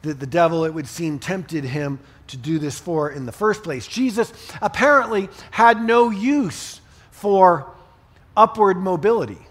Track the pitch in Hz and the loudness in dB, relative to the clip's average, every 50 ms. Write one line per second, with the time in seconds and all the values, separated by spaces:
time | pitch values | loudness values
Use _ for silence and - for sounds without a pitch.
0 | - 151 151 131 143 131 120 170 170 165 165 165 160 160 160 165 147 123 - - | -8 -8 -8 -8 -10 -4 2 2 2 2 2 0 -2 -2 -4 -6 -10 -10 -10 -8
1 | 170 160 151 139 - - 185 190 170 - 156 156 139 127 127 151 147 143 139 135 | -6 -6 -6 -6 -6 -6 -6 -6 -8 -6 -8 -6 -6 -4 -6 -4 -4 -6 -6 -8
2 | - - - - - - - 131 117 151 160 156 151 147 131 - - 175 170 156 | -12 -20 -20 -20 -20 -18 -18 -12 -6 -4 -4 -4 -4 -6 -8 -10 -8 -4 -4 -2
3 | 147 151 139 143 131 120 110 - 208 214 202 208 - 175 143 127 104 - - - | -2 -4 -6 -10 -12 -12 -8 -2 -2 -2 -2 -2 -6 -10 -10 -10 -10 -10 -6 -4
4 | 262 254 196 233 220 - - - - - - - - 208 - - 240 294 294 277 | -4 -2 0 -2 -4 -4 -6 -20 -20 -18 -14 -6 -6 -6 -2 0 2 4 4 4
5 | 240 220 226 202 196 185 - - - - - - 226 233 233 220 226 226 233 240 | 2 2 -4 -4 -4 -6 -12 -20 -20 -14 0 4 6 6 6 4 2 2 4 4
6 | 240 233 220 190 208 254 285 294 254 165 - - - - - - - _ - - | 4 2 0 -2 -2 0 0 0 0 -2 -6 -10 -14 -16 -18 -20 -20 _ -20 -20
7 | _ _ _ - - 208 196 190 185 180 175 151 135 - - - - _ _ _ | _ _ _ -8 -2 2 4 6 8 6 6 4 -2 -12 -18 -20 -20 _ _ _
8 | _ _ _ _ _ _ _ 214 214 220 220 226 214 196 190 180 185 190 185 170 | _ _ _ _ _ _ _ 4 4 4 4 2 2 2 2 0 -2 -2 -2 0
9 | 143 208 233 220 151 110 98 80 - _ | 2 2 2 2 -2 -6 -10 -16 -20 _